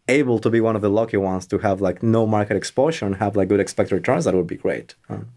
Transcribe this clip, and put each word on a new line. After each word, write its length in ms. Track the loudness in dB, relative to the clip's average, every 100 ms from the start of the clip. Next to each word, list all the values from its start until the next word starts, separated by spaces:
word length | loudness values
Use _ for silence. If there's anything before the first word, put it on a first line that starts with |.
| 0
able 320 | 2 2 0
to 100 | 2
be 120 | 2
one 140 | 2 0
of 60 |
the 80 | 0
lucky 280 | 0 0 0
ones 300 | -2 -4 -4
to 100 | -2
have, 220 | -2 0
like, 220 | -2 -2
no 240 | 0 2 2
market 300 | 0 0 -2
exposure 480 | -2 0 0 0 -4
and 100 | -2
have, 200 | -2 0
like, 120 | 2
good 120 | 2
expected 360 | 2 -2 0 0
returns, 300 | 0 0 2
that 100 | 0
would 120 | 0
be 100 | -4
great. 360 | -4 -4 -8 -18 -14
Uh, 80 | -12 -12